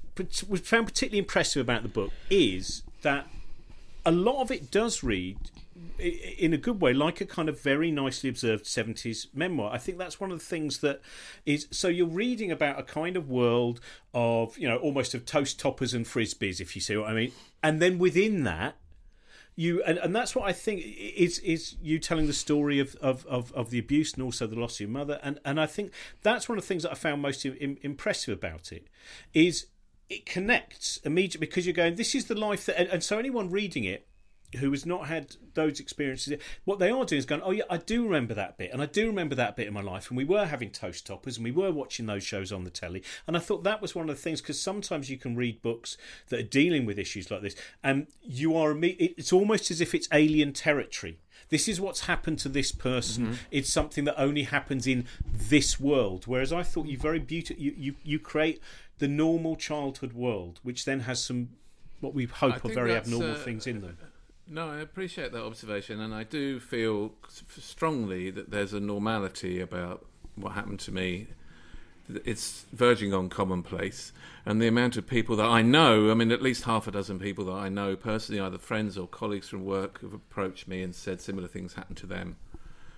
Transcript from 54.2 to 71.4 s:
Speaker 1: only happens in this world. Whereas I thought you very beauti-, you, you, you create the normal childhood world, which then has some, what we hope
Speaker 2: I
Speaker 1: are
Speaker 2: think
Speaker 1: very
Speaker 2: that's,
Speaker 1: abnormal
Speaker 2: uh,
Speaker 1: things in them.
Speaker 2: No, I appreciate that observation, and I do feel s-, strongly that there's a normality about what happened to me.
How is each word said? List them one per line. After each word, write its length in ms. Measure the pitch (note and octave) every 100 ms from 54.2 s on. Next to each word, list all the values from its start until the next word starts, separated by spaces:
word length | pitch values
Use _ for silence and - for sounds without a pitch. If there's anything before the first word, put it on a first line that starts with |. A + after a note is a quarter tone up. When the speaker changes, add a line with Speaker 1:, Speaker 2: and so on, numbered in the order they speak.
Speaker 1:
only 240 | C#3+ D3
happens 420 | A#2+ C#3+ - C3+ B2+
in 200 | B2+ B2 - -
this 480 | G#2 A2 D3 - -
world. 460 | C#3 C#3 G2+ F#2 A2+
Whereas 260 | B2+ C3+
I 100 | E3+
thought 240 | E3+ E3 D3+
you 100 | B2+
very 240 | D3+ D#3+
beauti-, 380 | C3 E3 D#3 D3+
you, 160 | C#3+ -
you, 180 | C3+ -
you 140 | D3+ D3+
create 420 | - D3+ D#3+ - - - - -
the 80 | C#3+
normal 480 | D3 D#3+ E3 D#3+
childhood 600 | D#3 - D3 C#3 C3+ B2+
world, 440 | A#2+ B2 G2+ F2 E2+
which 240 | B2 B2 C3+
then 140 | C3+
has 220 | A#2+ A#2+
some, 280 | - B2 B2 - - - - -
what 140 | C3+
we 100 | C#3+
hope 300 | B2 - C#3
Speaker 2:
I 20 | B2
Speaker 1:
are 40 |
Speaker 2:
think 140 | A#2
Speaker 1:
very 180 | B2 A#2
Speaker 2:
that's, 120 | A#2 A#2
Speaker 1:
abnormal 260 | A#2 D#3 D3
Speaker 2:
uh, 20 |
Speaker 1:
things 280 | C3+ A2 C3
in 160 | A2
them. 160 | F2+ D#2+ - - - - -
Speaker 2:
No, 220 | D#3+ D#3+
I 80 | D3
appreciate 540 | D#3 F#3 F3+ F3 B2+
that 100 | A#2
observation, 580 | A2+ A2 A2 G2+ G2+ G#2+
and 140 | A2
I 100 | A2
do 340 | A2 D3+ C#3 B2+
feel 540 | - A#2+ A2+ G#2 G#2+ - -
s-, 180 | - - -
strongly 680 | - - D#3+ C#3+ G#2 F#2 F#2
that 200 | G2+ -
there's 220 | G2+ G2+
a 80 | G#2
normality 800 | G2+ G2+ G#2+ A2+ F#2+ - F2+ F2+
about 460 | F2+ F2+ F2 F#2 - - -
what 180 | G#2 G2
happened 280 | G2+ G2 G2+
to 120 | G#2
me. 340 | F#2+ F#2 F2+ A2 -